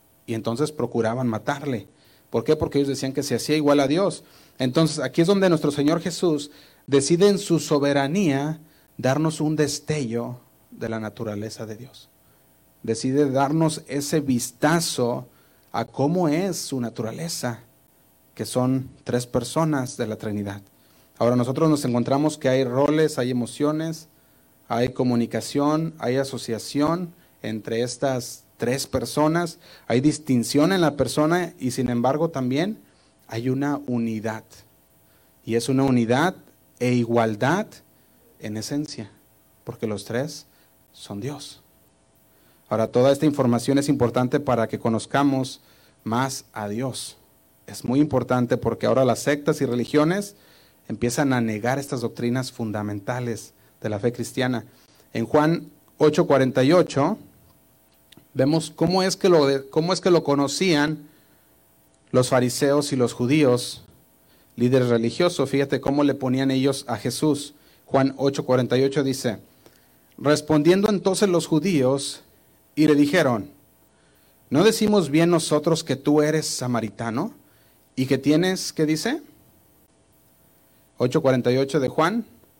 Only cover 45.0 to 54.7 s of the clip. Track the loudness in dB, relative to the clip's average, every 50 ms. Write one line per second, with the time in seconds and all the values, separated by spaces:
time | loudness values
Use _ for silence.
45 | -4 -2 0 2 2 2 2 0 -2 -4 -8 -14 _ _ _ _ _ _ _ _
46 | -8 -4 -2 -2 -2 -2 -4 -8 -14 _ -12 -10 -8 -6 -6 -6 -6 -6 -6 -8
47 | -12 -14 -16 _ _ _ _ _ _ _ _ _ _ -18 -16 -12 -6 -2 2 2
48 | 2 2 2 -2 0 0 0 0 2 0 0 0 0 -2 -2 0 0 2 4 4
49 | 4 2 2 0 0 -2 -2 0 0 -2 -2 0 0 -2 -2 -2 -2 0 2 2
50 | 4 4 2 -2 -4 -8 -12 _ _ _ -20 _ _ _ _ _ _ -12 -8 -4
51 | -2 -2 0 0 0 2 2 0 0 -2 -2 -2 -2 -2 -2 -2 -4 -6 -6 -6
52 | -6 -6 -6 -4 -4 -2 -2 -2 -4 -6 -8 -8 -6 -6 -4 -4 -6 -6 -6 -8
53 | -6 -6 -6 -6 -4 -6 -6 -8 -10 -16 _ _ _ _ _ _ -8 -6 -4 -2
54 | -2 -2 -2 -4 -8 -8 -4 -2 -2 -2 -2 -4 -6 -10